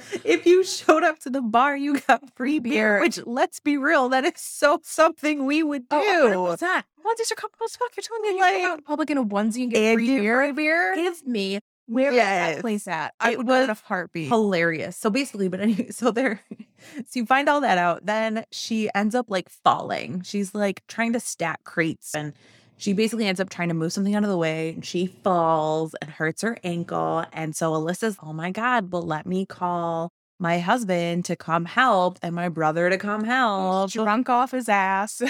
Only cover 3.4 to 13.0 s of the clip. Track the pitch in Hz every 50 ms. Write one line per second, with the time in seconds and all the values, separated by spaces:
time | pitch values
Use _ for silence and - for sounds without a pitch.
3.4 | 339 359 - - - 294 285 285 262 294 330 285 254 247 262 262 262 349 - -
4.4 | - - - - 302 285 330 - - - - - 311 330 320 - - 302 302 285
5.4 | 269 269 285 311 320 294 285 277 247 - 294 302 392 415 370 339 285 220 196 185
6.4 | 180 175 170 175 330 359 370 294 - _ _ _ 311 415 466 440 453 - 440 -
7.4 | - 415 _ - 453 453 - - 494 480 - - 392 - 453 453 415 427 370 370
8.4 | 381 359 392 381 359 359 339 302 - - 294 285 311 269 302 277 247 202 202 202
9.4 | 214 226 208 247 254 247 220 220 214 220 226 226 220 240 269 269 202 214 233 254
10.4 | 277 285 269 294 302 302 320 339 359 370 381 381 339 370 349 - - 269 240 208
11.4 | 196 190 196 202 - _ _ _ _ - 226 262 262 277 240 247 220 196 196 180
12.4 | 175 170 156 139 - 226 208 208 - 190 170 160